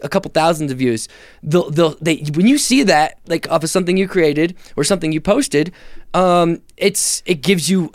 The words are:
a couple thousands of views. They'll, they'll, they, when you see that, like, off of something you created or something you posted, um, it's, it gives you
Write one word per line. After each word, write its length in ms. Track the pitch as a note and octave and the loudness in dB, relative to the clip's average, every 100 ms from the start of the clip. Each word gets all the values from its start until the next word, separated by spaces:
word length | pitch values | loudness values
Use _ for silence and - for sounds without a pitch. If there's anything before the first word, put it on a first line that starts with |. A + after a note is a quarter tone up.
a 60 | C#3+ | -4
couple 200 | G3 - | -4 -2
thousands 420 | - D#3+ E3 D3+ | 0 0 0 -4
of 60 | B2+ | -2
views. 300 | B2+ A2+ - - - - | -2 -2 -6 -16 -20 -16
They'll, 300 | - E3+ E3 | 0 0 0
they'll, 240 | D3 E3 - | 0 0 0
they, 180 | E3 D3 D3 D3+ | -2 -2 -2 2
when 100 | G3+ | 4
you 140 | C#4+ | 4
see 240 | - C4 | 2 2
that, 340 | A3+ D#3 D3+ - - | 4 2 2 -4 -6
like, 240 | E3 - | -6 -2
off 140 | E3 | -2
of 80 | D#3 | 0
something 260 | - F3 F#3+ | -2 0 0
you 100 | F#3+ | 0
created 480 | F#3 D#3 D3 E3+ F3+ - - | 2 0 2 -2 -4 -14 -4
or 80 | |
something 280 | D3 G3 D#3+ | -2 0 -2
you 80 | D#3 | -4
posted, 520 | D#3 A3+ C#4 C#3+ D#3+ - - - - | 0 0 0 0 -2 -6 -18 -16 -6
um, 480 | E3+ F#3 F3 E3+ E3+ - - | 0 2 4 2 -2 -8 -2
it's, 460 | G3 G3 - - - | -2 0 -4 -6 -4
it 160 | F3 | -2
gives 300 | D3 F#3+ C#3+ | 0 0 2
you 180 | F#3+ D#3+ | 0 0